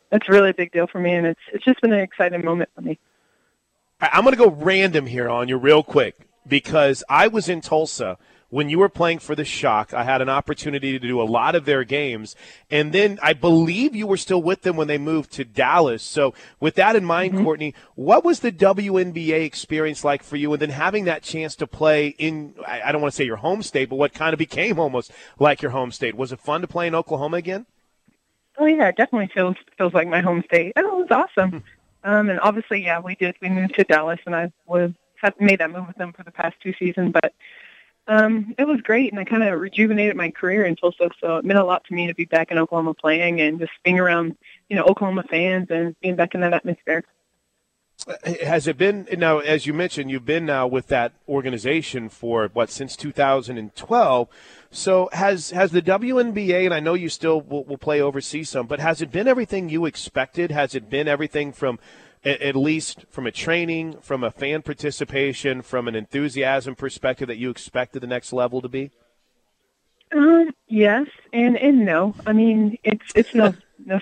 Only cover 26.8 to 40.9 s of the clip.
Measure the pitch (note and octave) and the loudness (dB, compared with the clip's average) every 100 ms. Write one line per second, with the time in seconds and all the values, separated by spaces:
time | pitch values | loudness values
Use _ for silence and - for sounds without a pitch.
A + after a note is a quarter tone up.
26.8 | E3+ E3 - D3 D3 F3 E3+ F#3+ A#3+ _ | -2 -2 -2 -6 -4 -4 -6 -10 -12 _
27.8 | _ _ _ _ _ _ _ - D4+ D#4 | _ _ _ _ _ _ _ 0 2 4
28.8 | G3+ F3+ - A#3 F#3+ G3 F#3 F#3 _ - | 2 2 0 0 -2 -2 -2 -2 _ -2
29.8 | F3+ F3+ E3+ E3+ F3+ F3 - E3+ F3 D4 | 0 2 0 0 0 0 2 0 2 -2
30.8 | G4 F#4 F4 C4 F#4+ - F#3+ E3 - _ | 0 -2 2 0 2 0 0 -4 -14 _
31.8 | _ _ G3 G#3 G#3 F3+ G#3 G#3+ - G3+ | _ _ 0 2 2 2 2 0 -4 -4
32.8 | F3 E3+ F3+ F#3+ F3+ - F#3 F#3 F#3 - | -2 -4 -4 -4 -4 -2 -2 0 0 2
33.8 | F#3+ D#3 D#3+ E3+ - E3+ E3+ - - F3 | 4 4 2 -4 -4 -4 -4 -10 -2 0
34.8 | F3 E3+ _ - G3+ - G3+ F#3+ D#3+ F3+ | 0 -4 _ -2 -2 2 2 2 0 -6
35.8 | F3+ F#3+ F3 F3 - - E3 - F#3+ - | -12 -10 -12 -12 -16 -6 -6 -6 -10 -4
36.8 | F3+ F#3 F3+ E3+ - - - - - - | -4 -2 0 0 0 -6 -20 -20 -20 -20
37.8 | _ _ - G#3+ A3 A3 G#3 B3 D4 C4 | _ _ 2 2 4 0 -4 -2 0 0
38.8 | - A#3 B3+ G3+ F#3+ A3+ G#3 E3 F#3+ G#3 | 0 0 0 -4 -2 0 0 -2 -4 0
39.8 | G#3+ G#3 G#3 F#3+ E3+ - F3+ G#3 F#3 E3 | 2 2 0 -2 -6 -4 -2 0 0 0
40.8 | F3 | -2